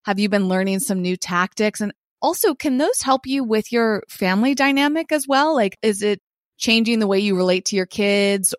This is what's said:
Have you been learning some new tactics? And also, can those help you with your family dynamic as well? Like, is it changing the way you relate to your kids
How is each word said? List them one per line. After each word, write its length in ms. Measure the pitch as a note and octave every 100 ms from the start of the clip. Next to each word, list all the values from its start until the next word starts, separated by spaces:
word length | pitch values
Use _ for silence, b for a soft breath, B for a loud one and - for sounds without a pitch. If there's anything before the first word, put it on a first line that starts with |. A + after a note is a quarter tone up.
| -
Have 140 | G3
you 100 | G#3
been 180 | G3+ F#3
learning 320 | F#3 F#3+ F#3+
some 220 | F#3 F#3+
new 160 | F3+ F#3
tactics? 640 | - F3 F#3 - G#3+ -
And 100 | G#3 - _ -
also, 320 | D4 - G4
can 240 | C4+ D#4 B3+
those 240 | E4 C5
help 240 | C4+ C4 C4
you 180 | C#4
with 280 | A#3 G#3+ -
your 320 | A#3 A3+ G#3 -
family 460 | - F#3 F#3+ B3+
dynamic 580 | C4+ C#4 C#4 C#4+ D#4 E4
as 160 | D4+ C4+
well? 280 | C4+ D4+ D4
Like, 220 | G3 -
is 220 | A3+ G3+
it 160 | G#3 G3+ _ _ _ -
changing 420 | - A3+ A3+ A#3
the 80 | G3+
way 120 | G3
you 160 | G#3 F#3
relate 300 | F#3 F3+ -
to 100 | G3+
your 120 | F#3
kids 640 | - G3+ G3+ G3+ G3+ F3+